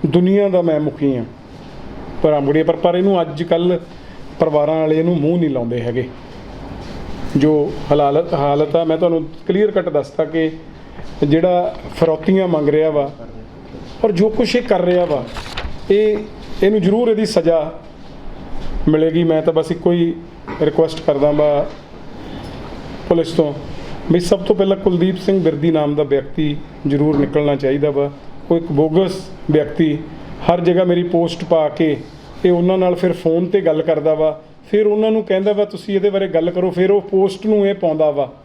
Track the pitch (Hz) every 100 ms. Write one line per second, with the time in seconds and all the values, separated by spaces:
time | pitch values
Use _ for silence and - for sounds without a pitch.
0 | 156 170 180 196 202 185 170 151 151 -
1 | 143 131 113 - - - - - - -
2 | - - 160 151 139 151 160 165 175 175
3 | 190 190 160 147 170 170 175 175 - -
4 | - - - - 160 151 147 160 156 156
5 | 165 175 147 175 160 131 117 120 117 120
6 | 131 - - - - - - - - -
7 | - - - - 151 151 147 - 143 147
8 | 143 143 170 139 143 143 151 156 165 160
9 | 175 165 160 - - 190 208 196 175 151
10 | - - 156 165 160 160 - - - -
11 | - - 143 160 180 180 175 - - -
12 | 160 156 - 190 185 165 147 151 160 147
13 | 139 143 113 - - - - - - -
14 | 220 175 214 - 233 247 240 190 175 180
15 | 175 143 120 - - - - - - 196
16 | 214 208 214 - - - 190 214 180 214
17 | 240 214 220 - 165 165 151 - - -
18 | - - - - - - - - - 156
19 | 160 165 165 156 156 160 160 165 185 175
20 | 170 165 - - - - 151 151 160 -
21 | - 139 147 147 151 147 110 - - -
22 | - - - - - - - - - -
23 | - 170 160 - 151 143 - - - -
24 | - 170 175 190 185 202 196 196 190 175
25 | 180 180 - 196 160 143 165 156 147 147
26 | 143 139 135 - 151 143 - - 147 139
27 | 151 143 143 151 147 139 139 143 147 143
28 | 143 143 - - - 170 165 147 160 160
29 | 190 190 - - - 151 143 - 160 147
30 | - - - - - 175 175 175 180 175
31 | 175 170 170 170 170 165 151 151 160 156
32 | - - - - 180 175 175 190 185 180
33 | 180 170 165 165 175 202 165 156 160 156
34 | 151 156 156 156 - - - 208 208 208
35 | 220 220 208 190 196 208 202 190 - 196
36 | 208 196 196 165 170 180 180 175 185 202
37 | 190 190 196 190 214 214 196 196 170 156
38 | 156 143 131 -